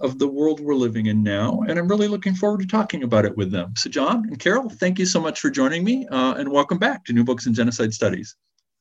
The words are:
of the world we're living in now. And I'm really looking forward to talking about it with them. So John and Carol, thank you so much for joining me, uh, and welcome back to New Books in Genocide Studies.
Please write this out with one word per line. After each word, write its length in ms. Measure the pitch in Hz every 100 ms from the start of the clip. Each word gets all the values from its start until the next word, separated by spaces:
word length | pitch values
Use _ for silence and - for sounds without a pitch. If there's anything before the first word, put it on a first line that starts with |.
of 160 | 135 135
the 100 | 143
world 320 | 139 156 151
we're 140 | 147
living 320 | 135 120 113 107
in 160 | 107
now. 380 | 104 101 113 - 220
And 100 | 170
I'm 100 | 175
really 200 | 208 208
looking 260 | 202 196
forward 280 | 185 208 208
to 40 | 185
talking 380 | 220 208 160
about 220 | 123 113 101
it 120 | 107
with 140 | 92
them. 240 | 95 87 113
So 140 | -
John 320 | 143 143 240 220
and 120 | 139
Carol, 320 | 175 233 240
thank 260 | - 185 185
you 80 | 185
so 160 | -
much 180 | 160 -
for 120 | 143
joining 320 | 135 131 165
me, 240 | 196 262 262
uh, 260 | 131 131
and 160 | - 139
welcome 300 | 143 143 180
back 260 | 226 277 -
to 80 |
New 100 | 120
Books 220 | 120 117 123
in 80 |
Genocide 400 | 113 117 117 110
Studies. 420 | 110 107 92 107 - _ _ _ _